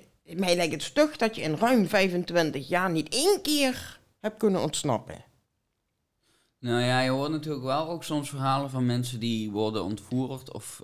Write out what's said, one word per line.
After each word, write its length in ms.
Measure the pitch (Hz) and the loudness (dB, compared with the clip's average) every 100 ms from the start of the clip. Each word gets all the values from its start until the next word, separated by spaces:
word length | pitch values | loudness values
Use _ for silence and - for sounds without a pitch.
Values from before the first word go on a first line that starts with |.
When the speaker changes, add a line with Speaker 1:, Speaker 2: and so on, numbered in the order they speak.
| - _ | -12 _
Speaker 1:
mij 320 | - 170 185 175 | -14 -4 2 2
lijkt 180 | 165 | 2
het 100 | 151 | -2
stug 340 | - - 302 - | -2 4 4 4
dat 180 | 226 220 | -2 0
je 60 | |
in 140 | 156 156 | -2 2
ruim 320 | 233 254 175 | 4 6 4
vijfentwintig 800 | 202 190 175 175 170 160 139 135 | 4 4 2 0 2 2 -2 -2
jaar 240 | 175 185 | 0 0
niet 220 | 160 - | 0 -2
één 280 | 247 349 392 | 0 2 2
keer 580 | - 294 269 247 - - _ _ | 2 2 2 0 -10 -18 _ _
hebt 180 | 214 - | -8 0
kunnen 240 | 214 180 | 0 2
ontsnappen. 640 | 147 - 151 113 - - - _ _ _ _ _ _ _ _ _ _ _ _ _ | 0 -2 -2 -2 -4 -16 -18 _ _ _ _ _ _ _ _ _ _ _ _ _
Speaker 2:
Nou 220 | 123 120 | -2 0
ja, 180 | 123 127 | 2 2
je 80 | 131 | 2
hoort 220 | 135 147 | 0 -2
natuurlijk 320 | 156 147 139 | -4 -4 -6
wel 260 | 131 139 160 | -2 -2 -2
ook 140 | 170 | -6
soms 260 | - 151 139 | -4 -4 -4
verhalen 400 | 139 135 139 139 | -2 0 0 0
van 160 | 131 123 | 0 0
mensen 340 | 123 123 120 | 0 -2 -4
die 320 | 117 113 107 | -2 -2 -2
worden 320 | 101 110 110 | 0 0 0
ontvoerd 680 | 90 107 - 127 131 135 131 | -4 -6 -4 -4 -2 -6 -10
of, 280 | - - - | -14 -12 -16